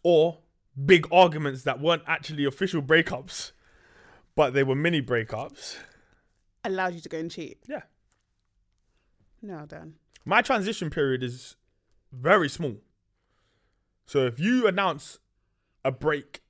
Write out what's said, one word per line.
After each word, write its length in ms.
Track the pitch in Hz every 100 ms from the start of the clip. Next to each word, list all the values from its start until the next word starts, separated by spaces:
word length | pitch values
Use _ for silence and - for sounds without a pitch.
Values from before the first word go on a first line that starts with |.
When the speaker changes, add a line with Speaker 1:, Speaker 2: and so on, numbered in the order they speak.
Speaker 1:
or 360 | 175 165 165 165 _ _ _ 135
big 220 | 139 175 -
arguments 500 | 175 180 151 147 131
that 180 | 135 123
weren't 220 | 151 165 156
actually 380 | 160 151 151
official 380 | 139 135 190 165
breakups, 720 | 139 160 160 131 - - - _ _ _ _ - - - _
but 200 | - 139
they 80 | 135
were 120 | 135
mini 280 | 135 165 165
breakups. 760 | 120 120 110 110 143 - - - - _ _ _ _ _ _ _
Speaker 2:
Allowed 300 | 214 190 185
you 60 | 170
to 80 | -
go 100 | 160
and 120 | 165
cheat? 280 | - 156 - -
Speaker 1:
Yeah. 140 | 294 - _ _ _ _ _ _ _ _ _ _ _ _ _ _ _
Speaker 2:
No, 240 | 208 165 151
Dan. 280 | 160 160 - _ -
Speaker 1:
My 180 | 135 208
transition 480 | 233 240 196 - 165
period 320 | 165 139 127
is 340 | 127 123 - - _ _ _ _ _
very 360 | 127 143 202 151
small. 280 | - 151 101 _ _ _ _ _ _ _ _ _ _ _ _ _
So 200 | 143 127
if 140 | 117
you 260 | 190 254 220
announce 520 | 185 196 156 - - _ _ _ _ _ _
a 80 | 135
break 480 | 127 147 147 131 - _